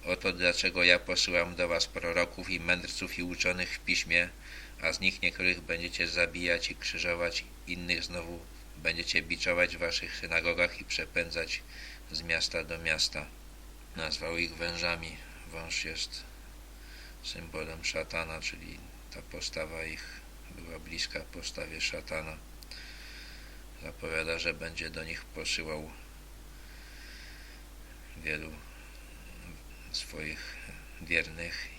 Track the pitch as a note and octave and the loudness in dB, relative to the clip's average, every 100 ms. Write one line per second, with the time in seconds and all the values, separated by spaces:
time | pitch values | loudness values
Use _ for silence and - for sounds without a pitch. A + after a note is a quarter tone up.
0 | F2 F#2 G2 F2 F2+ F2 F#2 F2+ F2 F2 | 2 2 2 6 6 6 4 8 10 10
1 | - F2+ - F2 F2 F2 F2 E2 - E2+ | 8 4 6 6 4 2 4 4 2 0
2 | E2+ E2+ F2 - F2+ E2+ E2+ F2+ F2 - | 2 4 4 0 -2 0 4 2 2 -4
3 | F#2 - F2 F2 F#2 F2+ F2 - - F2 | -2 -2 -2 2 4 4 0 -2 4 4
4 | E2 E2+ F2+ - - - - - D#2+ D#2+ | 6 6 6 -2 -10 -10 -10 0 2 4
5 | F#2+ - F2+ - F2+ F2 D#2 E2+ F2 - | 2 4 0 4 4 4 0 -2 0 0
6 | E2+ E2 E2+ F2 F2 E2+ - - - E2+ | 2 4 4 4 4 4 2 -2 -2 0
7 | F2 E2+ E2+ - - - - F2 F2 E2+ | 2 4 2 0 -4 -12 -6 -4 0 0
8 | E2 F2 E2 E2+ - - - - D#2+ E2+ | 0 -2 -4 -6 -8 -14 -12 0 2 2
9 | E2+ F2 D#2+ E2 F#2 F2 F2 E2+ E2+ E2 | 4 4 4 0 4 8 6 6 2 2
10 | E2+ - E2 E2 E2+ E2+ F2 - - - | 0 -4 2 4 6 6 4 4 -2 -2
11 | D#2 F2 E2 E2+ D#2+ - - - - - | 2 0 2 0 0 -2 -4 -10 -10 -12
12 | - E2 E2+ E2 - E2+ D#2+ E2 E2 D#2 | -6 -4 2 2 4 0 -2 -2 2 4
13 | - D#2 C#2+ - - - - - - E2+ | 4 2 -6 -10 -14 -14 -14 -14 -10 -4
14 | D#2+ D#2 D#2+ E2+ E2+ D#2+ E2+ E2+ F2 E2 | -2 0 0 2 0 0 -2 2 2 0
15 | E2 - - - - E2 E2 - D#2+ D#2+ | -2 -8 -12 -12 -8 -6 -2 -2 0 -2
16 | - - - - - - - - - - | -4 -4 -10 -12 -14 -14 -14 -14 -14 -12
17 | - - - - E2 D#2+ D#2+ D#2+ - - | -12 -10 -8 -8 -6 -6 -6 -2 -2 0
18 | - E2+ D#2+ D#2+ - - D#2 - - - | 0 -2 -2 -2 -4 -4 -10 -10 -12 -14
19 | - - - D#2 - D#2+ D#2 D#2+ D#2+ D#2+ | -12 -12 -8 -6 -4 -2 -4 -4 -4 -4
20 | - - - - - - E2 E2 D#2 E2 | -8 -10 -12 -14 -12 -10 -8 -8 -6 -2
21 | - D2+ D#2 E2+ - - D#2 D2+ - D#2+ | 0 -2 -6 -6 -6 -6 -6 0 0 0
22 | - D#2+ D#2+ D#2 - - - - - - | -2 -2 -2 -6 -10 -14 -12 -12 -10 -12
23 | - - - - - - - - D#2 - | -12 -12 -12 -12 -12 -12 -12 -10 -10 -6
24 | D#2+ D#2+ D#2+ E2 E2+ D#2 E2 E2 E2 D#2+ | 0 2 2 2 0 0 -4 -4 -4 -4
25 | D#2+ E2 - D#2+ D#2 - D#2+ D#2 D#2 - | -4 -6 -6 -4 0 0 0 -2 -4 -10
26 | - - - - - - - - - - | -12 -14 -14 -14 -14 -14 -12 -12 -12 -12
27 | - - - - - - - - - - | -12 -12 -12 -12 -12 -14 -14 -14 -14 -14
28 | - - D#2+ D2+ D#2 D#2 - - - - | -12 -4 0 0 -2 -8 -12 -14 -14 -14
29 | - - - - - - - - - - | -14 -14 -12 -12 -12 -12 -12 -14 -6 -4
30 | - D#2+ D#2 D#2 - - - - - - | -4 -4 -4 -4 -8 -8 -10 -10 -12 -10
31 | E2 E2+ D#2+ D#2+ E2+ - - | 4 4 4 -4 -4 -4 -6